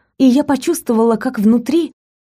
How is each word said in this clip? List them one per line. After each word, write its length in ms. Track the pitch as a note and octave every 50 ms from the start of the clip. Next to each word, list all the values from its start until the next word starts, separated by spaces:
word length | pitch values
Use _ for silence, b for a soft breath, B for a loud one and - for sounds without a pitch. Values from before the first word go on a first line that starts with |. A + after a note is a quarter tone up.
| b b b
и 80 | _ C4+
я 200 | C4 A#3+ C#4 D4
почувствовала, 720 | D4 C#4 C4+ - - E4+ - - - A#3+ A3 A3+ A#3 A3+
как 220 | A3 - C4 C4 -
внутри 540 | G3 A3 A#3 A#3+ A#3+ - C4 E4+ E4 - - _ _ _ _ _